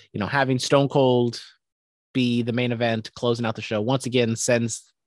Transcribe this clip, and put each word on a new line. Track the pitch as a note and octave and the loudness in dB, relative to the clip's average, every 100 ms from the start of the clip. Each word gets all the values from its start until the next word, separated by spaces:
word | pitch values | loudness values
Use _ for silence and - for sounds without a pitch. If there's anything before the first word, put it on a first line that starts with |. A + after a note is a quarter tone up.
| - | -14
you | G#2+ | -6
know, | F#2+ | -2
having | C#3 C3 B2+ | 0 0 0
Stone | - C#3+ C#3 | 2 2 4
Cold | D3 C3 B2 A#2+ A#2 - _ _ _ _ _ _ | 2 4 4 0 -4 -14 _ _ _ _ _ _
be | C3 B2 A#2+ | -2 0 0
the | A#2 | 0
main | A#2+ B2 | -2 -2
event, | A#2 A#2+ A2+ A2 | 0 0 0 -4
closing | - B2 A#2+ | -4 -2 0
out | A#2 A2 | -2 -6
the | |
show, | - A2 | -4 -4
once | G#2+ C3 B2 | 0 -2 0
again | B2 A#2 A2+ | 0 0 0
sends | - A#2+ A#2 - - _ | 0 0 0 -6 -14 _